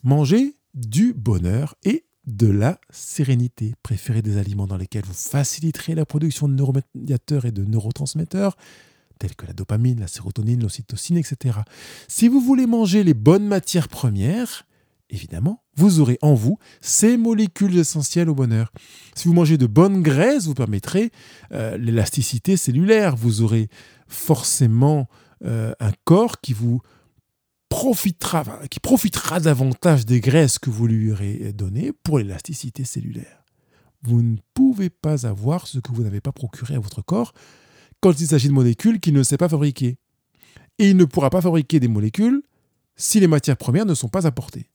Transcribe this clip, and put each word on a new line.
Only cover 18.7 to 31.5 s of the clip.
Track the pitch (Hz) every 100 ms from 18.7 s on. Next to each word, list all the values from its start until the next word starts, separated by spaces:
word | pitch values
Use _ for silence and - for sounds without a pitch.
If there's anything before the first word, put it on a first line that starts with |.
| - _ - -
Si | - 170
vous |
mangez | 170 160 160
de | 123
bonnes | 110 190 196
graisses, | 156 139 208 294 170
vous |
permettrez, | 131 113 104 - 180 226 _ - - -
euh, | - 110 101
l'élasticité | 117 113 98 - 117 117 - 190
cellulaire. | - 127 185 220 202 127
Vous | 117 107
aurez | 113 113 110 - - _ _
forcément, | - - 156 - - 123 113 139 151 127 _ _ _
euh, | - 117 113 -
un | 110 98
corps | - 175 233 -
qui | -
vous | 110 117 123 - _ _ _ _ _ _ _ _
profitera, | - 240 226 202 170 - 170
enfin, | 120 107 139
qui | -
profitera | - 254 214 - - 165
davantage | 160 135 131 123 180 147 110
des | 123
graisses | 107 147 143 -
que | -
vous | 107 117
lui | 110 110
aurez | 104 98 104 104